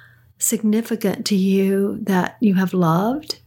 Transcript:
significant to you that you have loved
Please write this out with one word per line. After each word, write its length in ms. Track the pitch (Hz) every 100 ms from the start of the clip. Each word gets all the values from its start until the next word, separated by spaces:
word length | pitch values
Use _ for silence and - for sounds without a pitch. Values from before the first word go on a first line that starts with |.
| - _ _ -
significant 880 | - 220 214 214 226 226 196 -
to 100 | -
you 640 | 196 190 196 196 196 202 202
that 340 | 208 185 - -
you 160 | 208 185
have 180 | 185
loved 640 | 185 165 170 220 294 - -